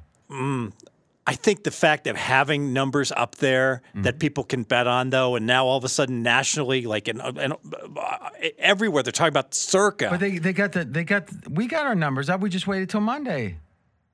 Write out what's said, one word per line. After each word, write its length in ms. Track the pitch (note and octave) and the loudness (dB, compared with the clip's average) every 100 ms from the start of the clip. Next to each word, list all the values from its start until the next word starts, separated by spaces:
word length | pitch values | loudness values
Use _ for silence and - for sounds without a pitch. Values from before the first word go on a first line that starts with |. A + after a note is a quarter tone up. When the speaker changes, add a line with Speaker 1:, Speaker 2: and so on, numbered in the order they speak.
| - _ - | -20 _ -14
Speaker 1:
Mm. 440 | C#3 C3+ C3 A2+ - - _ _ _ - | -6 -4 -4 -6 -10 -20 _ _ _ -6
I 100 | - | 0
think 280 | - G3+ | 2 2
the 80 | D#3 | -2
fact 340 | - E3 D3+ - | 2 2 2 -2
that 100 | G#2+ | -4
having 560 | - C3 C#3 D3 C#3+ | 2 2 4 0 0
numbers 380 | B2+ C3+ C#3 C3+ | 0 0 0 0
up 240 | - A#2+ - | -2 -4 0
there 460 | C#3 C3 C3 B2 - | 2 4 2 0 -6
Speaker 2:
Mm-hmm. 120 | G2+ | -2
Speaker 1:
that 160 | G2 B2+ | -2 0
people 240 | D3+ - | -2 -2
can 200 | C3 B2+ | -2 -4
bet 240 | A2+ B2 B2 | 2 2 4
on, 220 | B2 C3 | 2 2
though, 240 | C3 B2+ B2 | 2 2 2
and 100 | A2 | 2
now 200 | B2+ C3 | 4 4
all 120 | C3+ | 2
of 60 | |
a 60 | B2 | 0
sudden 340 | - C3+ B2 | 0 0 0
nationally, 600 | A#2 B2 C#3 - B2+ C3 A#2 | 2 4 2 -2 0 -2 0
like, 220 | G#2+ G#2+ | -2 -4
in, 140 | A#2 | -6
in, 300 | B2 C#3 C#3 | -8 -6 -6
uh, 760 | D3+ D3+ D#3 - - - - - - D#3+ - | -6 -10 -14 -12 -8 -6 -6 -10 -8 -8 -2
everywhere, 460 | E3+ G3 F3+ D3 | 2 2 2 2
they're 80 | B2 | 0
talking 180 | - E3 | 2 2
about 240 | C#3+ - | 2 0
Circa. 540 | - - F#3+ G#3 G3+ - | -4 2 4 4 2 0
Speaker 2:
But 100 | F3 | 0
they, 180 | G3+ F3+ | -2 0
they 120 | E3+ | -2
got 180 | F3+ G3+ | 0 -2
the, 120 | F#3+ | -2
they 200 | D#3+ D3 | -4 -4
got, 260 | E3 G3+ G3+ - - | -2 -2 -2 -12 -6
we 180 | D3+ A#3+ | -4 -2
got 180 | D#4+ C#4+ | 0 0
our 100 | G#3 | 0
numbers 320 | D3+ C3 C#3 | 0 0 0
up. 120 | F#3 | 0
We 80 | G3+ | 0
just 160 | F3+ F#3+ | -2 -2
waited 220 | F#3+ F#3+ | -2 -2
till 120 | G#3+ | -2
Monday. 560 | G#3+ C#4 C4+ D3+ G#2+ D#2+ - _ _ _ _ | 0 -2 -4 -4 -6 -8 -16 _ _ _ _